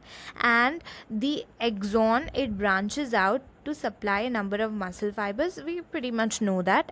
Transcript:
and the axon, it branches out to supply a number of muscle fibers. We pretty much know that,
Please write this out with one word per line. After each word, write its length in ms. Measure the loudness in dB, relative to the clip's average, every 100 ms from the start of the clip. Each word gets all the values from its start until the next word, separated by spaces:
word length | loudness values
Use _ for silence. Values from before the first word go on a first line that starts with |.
| -20 -18 -16 -2
and 420 | 2 4 4 0 -8 -16 -8
the 360 | -4 -2 -2 -6 -4
axon, 720 | -2 -2 0 2 4 2 0
it 220 | -2 -2 0
branches 540 | 2 2 2 -2 0
out 280 | 4 4 2 -2 -12
to 100 | -8
supply 460 | -4 -4 -4 -2 0
a 100 | 0
number 260 | -2 -2 0
of 160 | -2
muscle 400 | -2 -6 -4 -4
fibers. 480 | -2 -2 0 -2 -2
We 160 | -6 -8
pretty 300 | -6 -6 -2
much 300 | 0 0 0
know 220 | 2 2
that, 280 | 4 4 2